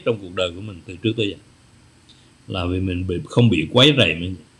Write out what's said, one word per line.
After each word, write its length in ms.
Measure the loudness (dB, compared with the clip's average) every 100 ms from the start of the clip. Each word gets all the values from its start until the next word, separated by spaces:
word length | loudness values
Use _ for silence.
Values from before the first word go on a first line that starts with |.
trong 120 | 0 -4
cuộc 140 | -6
đời 160 | -6 -6
của 60 | -6
mình 140 | -14 -16
từ 100 | -16 -4
trước 100 | -4 -2
tới 120 | -4
giờ, 60 | -6 _ _ _ _ _ _ _ -20 _ _ -10
là 180 | -6
vì 140 | -4 -2
mình 280 | -2 -4 -4
bị, 80 | -6
không 240 | -2 4 4
bị 180 | 4 2
quấy 220 | 6 6 6
rầy 160 | 2
mấy 140 | 0 -6
anh 80 |
chị. 60 | -10 -16